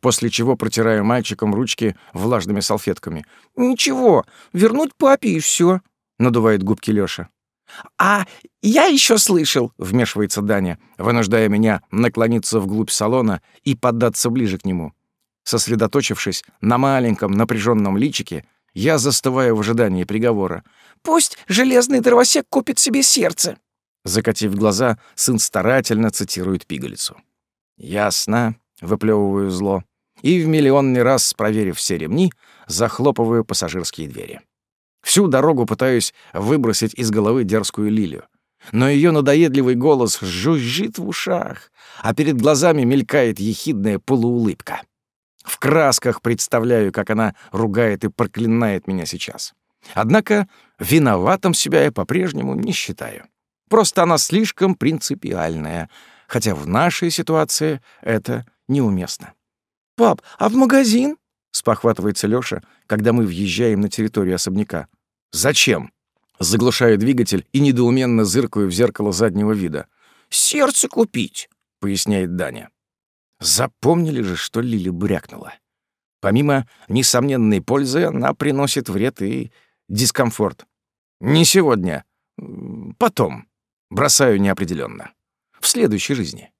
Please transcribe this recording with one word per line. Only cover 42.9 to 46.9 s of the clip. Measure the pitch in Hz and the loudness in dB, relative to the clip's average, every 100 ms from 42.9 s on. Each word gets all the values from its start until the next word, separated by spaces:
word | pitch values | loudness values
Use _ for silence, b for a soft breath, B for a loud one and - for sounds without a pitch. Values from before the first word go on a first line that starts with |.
| 139 107 151 123 95 | 2 2 2 2 0
ехидная | 101 110 - 120 104 98 | -4 -4 -4 -2 -2 -2
полуулыбка. | - 131 117 120 113 87 - - - _ _ _ _ _ | 0 0 2 0 -2 -4 -10 -14 -14 _ _ _ _ _
В | - - | -12 -4
красках | 131 156 147 117 127 104 | 0 2 2 2 -2 -4
представляю, | 120 117 - 120 117 120 101 | -2 -4 -2 -2 2 2 0